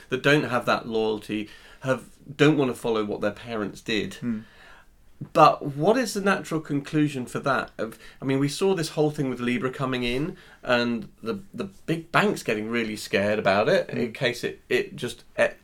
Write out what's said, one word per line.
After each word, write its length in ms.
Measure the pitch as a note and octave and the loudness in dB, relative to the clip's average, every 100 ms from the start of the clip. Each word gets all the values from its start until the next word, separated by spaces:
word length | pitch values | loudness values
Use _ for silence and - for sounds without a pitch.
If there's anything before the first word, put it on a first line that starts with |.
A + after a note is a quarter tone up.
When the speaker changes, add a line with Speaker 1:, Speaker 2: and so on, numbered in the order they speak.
| - | -6
Speaker 1:
that 120 | B2+ | 0
don't 200 | C#3+ D3+ A#2+ | 4 4 2
have 200 | A#2+ B2 | 0 2
that 220 | G#2+ A#2 | 0 0
loyalty, 600 | A2+ A2 G#2+ - G#2+ G#2+ - - - | 0 0 -2 -4 -6 -6 -12 -20 -8
have, 280 | C3 B2 - - - D3 | -4 -4 -4 -20 -12 4
don't 220 | D3 D3 | 6 6
wanna 160 | C3 | 2
follow 320 | A#2 A#2+ A2 G#2 | -2 -2 0 -2
what 160 | G2 | -2
their 100 | G#2 | -4
parents 500 | G2 A#2+ A2+ G2 - | -4 -8 -6 -6 -8
did. 340 | - G#2+ G2 - | -4 -2 -2 -6
Speaker 2:
Hmm. 240 | B2 A2 A2+ - - - - _ - - - | -6 -6 -8 -20 -20 -20 -20 _ -20 -16 -2
Speaker 1:
But 420 | - D3+ - D3 C#3 | 6 8 6 -2 0
what 220 | E3+ A#3+ | 2 2
is 180 | A3 G#3 | 0 -2
the 60 | |
natural 380 | G3 E3 D3 D#3+ | 0 0 -2 -6
conclusion 680 | D#3 C#3+ C#3 D#3 D3+ C#3 A#2+ | -2 -4 0 2 2 0 -6
for 100 | B2 | -4
that? 280 | A2 B2 - - | 0 0 -2 -8
Of, 220 | A2 - - - | -8 -10 -20 -8
I 60 | C3 | -2
mean, 140 | C3+ | 2
we 80 | C#3+ | 0
saw 240 | C#3+ F#3+ | 0 0
this 160 | F3+ D3+ | 0 -2
whole 220 | - D3+ | 0 0
thing 180 | D3 C3 | 0 -2
with 100 | A#2+ | -2
Libra 300 | A#2+ B2 C3 | -2 0 -2
coming 320 | B2+ C3 B2+ | -2 -4 -2
in, 320 | B2 B2+ D#3+ - - - | -2 0 -2 -6 -18 -10
and 460 | B2+ A#2+ A#2+ A#2 G2+ - | 0 2 2 -2 -6 -10
the, 220 | A2 G2+ - | -8 -8 -8
the 120 | A#2 G#2 | -10 -10
big 460 | - - D#3+ - | -8 -6 -6 0
banks 300 | C#3+ G3+ D3+ | 2 2 0
getting 280 | - G#2+ G#2+ | -2 -2 -2
really 240 | A#2+ A2 G#2+ | -2 -2 -6
scared 420 | - G2+ G2+ G#2+ | -2 0 2 2
about 320 | G2+ G2 A#2 | 4 4 4
it 180 | F3+ - | 2 0
in 80 | B2 A#2+ | -4 -4
Speaker 2:
Mm. 60 | - | -2
Speaker 1:
case 280 | B2 A#2+ | -2 -2
it, 180 | - - - | -6 -6 -2
it 280 | A#2+ - - | 0 0 -6
just, 280 | A#2 - - - | -8 -10 -8 0
eh, 140 | A#2 - | 0 0